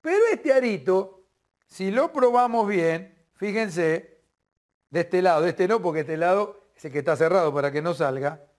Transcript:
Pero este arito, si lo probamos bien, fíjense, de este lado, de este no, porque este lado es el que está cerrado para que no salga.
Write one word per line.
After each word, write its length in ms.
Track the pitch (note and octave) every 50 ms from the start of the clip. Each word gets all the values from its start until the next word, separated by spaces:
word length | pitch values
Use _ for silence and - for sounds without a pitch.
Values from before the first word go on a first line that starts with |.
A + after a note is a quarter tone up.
Pero 240 | _ D#4 F4 G#4 A4 A#4 G#4
este 200 | - - D#4 C4+
arito, 720 | C4+ B3+ A#3+ G#3 F3 C3 F3+ F#3 F#3+ G3 G3 - _ _ _ _ _ _ _ _ _ _
si 240 | _ - - F#3+ F#3+
lo 220 | G3 A#3+ D4 E4+ E4
probamos 540 | D4+ B3+ B3 A#3+ B3 B3 A#3+ A#3 A#3 A3 G3+
bien, 580 | G#3 F#3 E3 E3 D#3+ E3 F#3+ - _ _ _ _ _
fíjense, 880 | _ - G#3 G3 A3 A3+ G#3 D#3+ E3+ F3 D#3+ D#3+ E3 E3 - _ _ _ _ _ _ _ _ _ _ _ _ _ _ _ _
de 100 | - D#3+
este 220 | E3+ E3+ - F3+ F3+
lado, 200 | F#3 E3+ D3+ D#3+
de 80 | F3
este 180 | E3 - F#3+ F3+
no, 120 | A3 A#3
porque 200 | F3+ F3+ D#3 D#3+
este 160 | D#3 C#3 D#3+
lado 540 | D#3 E3+ F3 F#3 G3+ G#3 G3+ - - _ _ _
es 100 | _ -
el 80 | D#3 C3
que 60 | D3
está 180 | C3+ E3+ D#3+
cerrado 380 | C#3 D#3+ E3 F3 G3 F3 D#3 C#3
para 160 | D3 C#3 C#3+
que 100 | C#3 D3
no 140 | D3+ E3+ E3+
salga. 500 | C3 D#3 C#3 C3 C3+ C3+ C#3+ D#3 D3+ - _ _